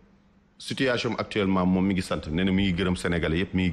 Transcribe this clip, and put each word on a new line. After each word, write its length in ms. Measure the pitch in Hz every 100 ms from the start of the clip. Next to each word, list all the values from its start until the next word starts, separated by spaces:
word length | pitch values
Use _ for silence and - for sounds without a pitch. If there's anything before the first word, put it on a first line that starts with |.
| - _ _ _ _ -
situation 580 | - 123 135 120 120 107
actuellement 480 | 107 110 98 95 92
moom 200 | 92 95
mi 80 | 92
ngi 60 |
sant, 260 | 90 85 80
nee 140 | 78
na 80 | 95
mi 120 | 95 98
ngi 60 |
gërëm 220 | 87 92 90
Sénégalais 420 | - 87 80 82
yëpp, 140 | 95
mi 100 | 95
ngi 80 | 92